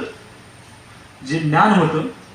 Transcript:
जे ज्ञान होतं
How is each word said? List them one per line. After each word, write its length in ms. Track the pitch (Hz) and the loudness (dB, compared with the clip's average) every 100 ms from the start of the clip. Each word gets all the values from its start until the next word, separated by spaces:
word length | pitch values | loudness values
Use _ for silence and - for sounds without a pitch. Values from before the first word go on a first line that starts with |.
| - - - - - - - - - - - - 131 | -2 -12 -20 -20 -20 -20 -20 -20 -20 -20 -20 -18 -6
जे 120 | 160 | -4
ज्ञान 340 | 151 151 214 | 0 2 4
होतं 340 | 185 160 156 - - - | 4 2 0 -6 -10 -20